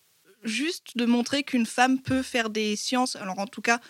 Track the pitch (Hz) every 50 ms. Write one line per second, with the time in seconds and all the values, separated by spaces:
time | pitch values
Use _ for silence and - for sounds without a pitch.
0 | _ _ _ _ _ - - _ 208 226 214 240 285 330 359 - - - - 233
1 | 240 233 240 240 240 - 277 285 285 - - 247 226 - - - 247 262 262 262
2 | - - 262 262 254 - - 247 226 220 214 220 214 214 208 208 - - 254 254
3 | 254 254 - - 208 190 185 185 196 220 - 226 - 233 233 233 -